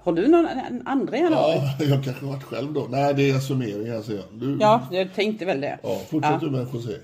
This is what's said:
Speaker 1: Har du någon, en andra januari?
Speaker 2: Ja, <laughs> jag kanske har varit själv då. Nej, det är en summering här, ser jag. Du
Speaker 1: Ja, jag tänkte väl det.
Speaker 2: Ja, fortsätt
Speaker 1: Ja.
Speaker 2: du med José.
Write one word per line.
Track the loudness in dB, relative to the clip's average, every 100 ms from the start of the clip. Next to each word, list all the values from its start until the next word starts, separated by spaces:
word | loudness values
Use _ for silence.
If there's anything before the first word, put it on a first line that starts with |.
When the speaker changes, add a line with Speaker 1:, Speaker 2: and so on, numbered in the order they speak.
Speaker 1:
Har | -2
du | 2 6
någon, | 6 4
en | -2 -6 -8 -4
andra | -2 -2 0
januari? | 2 4 4 2 0 0
Speaker 2:
Ja, | 2
<laughs> |
jag | 2
kanske | 0 -6 -8
har |
varit | -8
själv | -8 -6 -4
då. | -4 -2
Nej, | 0 0
det | 4 4
är | 2
en |
summering | 0 -2 -2 -4 -6
här, | -6
ser | -6 -8
jag. | -8
Du | -6 -4 2
Speaker 1:
Ja, | 4 4 2
jag | -2 -2
tänkte | 0 -2 -2 -4
väl | -2
det. | -4 -6
Speaker 2:
Ja, | -4 -4 -2
fortsätt | 0 2 0
Speaker 1:
Ja. | 0
Speaker 2:
du |
med | -2 -4
José. | -6 -8 -10